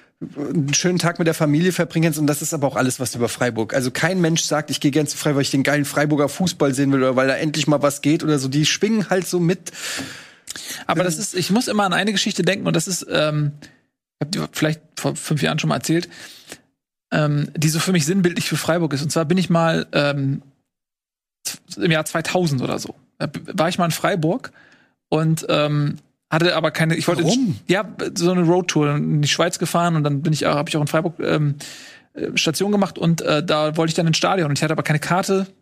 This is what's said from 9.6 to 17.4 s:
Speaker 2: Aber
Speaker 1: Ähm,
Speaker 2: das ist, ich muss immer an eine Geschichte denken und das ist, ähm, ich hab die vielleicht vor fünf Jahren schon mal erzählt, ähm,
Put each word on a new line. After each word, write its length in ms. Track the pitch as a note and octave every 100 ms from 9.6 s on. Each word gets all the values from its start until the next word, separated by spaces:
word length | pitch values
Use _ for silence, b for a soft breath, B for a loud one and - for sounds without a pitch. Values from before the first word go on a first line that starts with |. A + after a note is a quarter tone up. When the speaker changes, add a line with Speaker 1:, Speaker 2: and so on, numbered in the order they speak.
| - B B B C3+ B B B B B B B -
Speaker 2:
Aber 140 | E3
Speaker 1:
Ähm, 40 | F3+
Speaker 2:
das 120 | D#3
ist, 160 | G#3+
ich 160 | F3+ -
muss 180 | G#3+ -
immer 160 | G#3
an 80 | G3
eine 180 | E3+ G#3
Geschichte 300 | G3 G#3+ F#3+
denken 240 | F3 G3+ F3
und 80 |
das 140 | E3 F#3+
ist, 180 | F3 -
ähm, 420 | E3 D3+ D3+ D3 D3
ich 60 | B B B _ _ -
hab 80 | D3
die 80 | E3 D3+
vielleicht 280 | - D#3 D#3 _ -
vor 180 | C#3+
fünf 260 | D3 - D3+
Jahren 160 | D#3 D#3
schon 80 | D#3+
mal 80 | C#3
erzählt, 320 | - E3 F3 B B B B B B _ _ _ -
ähm, 360 | E3 D3+ D3